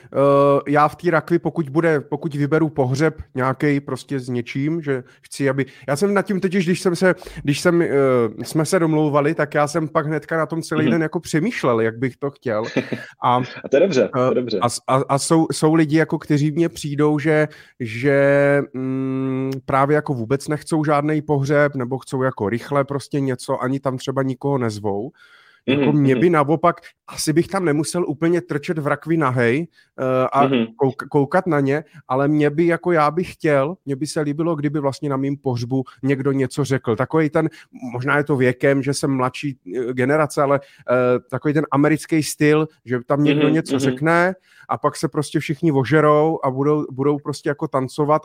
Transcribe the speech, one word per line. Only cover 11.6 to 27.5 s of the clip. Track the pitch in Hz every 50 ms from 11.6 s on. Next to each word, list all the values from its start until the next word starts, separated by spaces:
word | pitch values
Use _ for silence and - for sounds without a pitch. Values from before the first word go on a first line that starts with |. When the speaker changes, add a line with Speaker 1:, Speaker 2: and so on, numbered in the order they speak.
| - 139 120 113
Speaker 1:
jak | 113 113 113 117
bych | 127 131 - -
to | - 139
chtěl. | - _ - 127 110 107 113 - - - 247 - - - - - - - -
A, | 127 123 123
Speaker 2:
<laughs> | - - - - -
A | -
to | - 139
je |
dobře, | 170 202 160 131 104 90 -
to | 131
je | 127 131
Speaker 1:
eh, | -
Speaker 2:
dobře. | 131 123 117 107 92
Speaker 1:
a | 117 120
s-, | - - - -
a, | 131 135 139 -
a | 135 139
jsou, | - - 170 165 160 -
jsou | 147 - - 156 160
lidi, | 165 165 147 147 160
jako, | 156 156 - 160
kteří | - - 151 143 147 156
mně | 147 160 170 165
přijdou, | 165 - - 147 143 139 147 151 151 151
že, | 135 160 156 151 151 151 - - - - _ -
že, | 127 113 107 117 127 143 139 139 139 139 139 139 143 143 143 143 139 - -
mm, | 127 131 131 131 135 135 131 131 131 131 131 131 131 135 135 135 135 -
právě | - 139 135 139 139 151
jako | 151 147 - 143
vůbec | 120 113 110 135 135 - -
nechcou | 151 147 - - 170 156 151
žádnej | 147 151 143 139 151 156 151
pohřeb, | 147 151 151 139 135 135 151 147 147 143 139
nebo | 139 123 120 131 127
chcou | - - - 131
jako | 131 131 131 - 110 98
rychle | 110 120 - - 143 143 135
prostě | - 139 139 - - - 147
něco, | 135 135 127 123 - - 135 - 123
ani | 127 135 139
tam | - 139 131 127
třeba | - - 131 135 135
nikoho | 135 127 - - 139 143 135
nezvou. | 123 113 107 104 101 107 98 101 110 147 - _ _ _ _ - _ _ _ _ - -
Jako | 135 143 139 123
Speaker 2:
Mhm, | 147 151
Speaker 1:
mě | 139 135 131
Speaker 2:
mhm. | 120
Speaker 1:
by | 135 185
naopak, | 175 156 143 135 160 147 - 170 165 - - - _ _ _ -
asi | - - - 156 151
bych | 165 170
tam | -